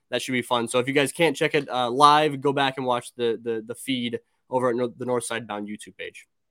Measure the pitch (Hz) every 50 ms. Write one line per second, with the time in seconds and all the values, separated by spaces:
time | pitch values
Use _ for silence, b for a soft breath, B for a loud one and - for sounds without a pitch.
0 | _ _ 123 123 - - 131 123 117 - 127 120 117 110 - 127 123 127 135 151
1 | 139 135 - - 170 160 139 - 160 147 - 151 143 - - 127 123 120 117 131
2 | 147 147 147 151 156 156 139 135 131 143 139 143 143 135 131 - 131 127 120 120
3 | 120 - - - 120 117 113 101 117 120 113 113 110 113 120 - - - 135 123
4 | 120 120 117 113 - _ _ _ _ _ 131 127 123 127 117 120 127 120 113 -
5 | 127 123 123 120 117 - 117 113 117 107 104 104 104 101 104 104 - - - -
6 | 85 90 - - - _ _ _ _ _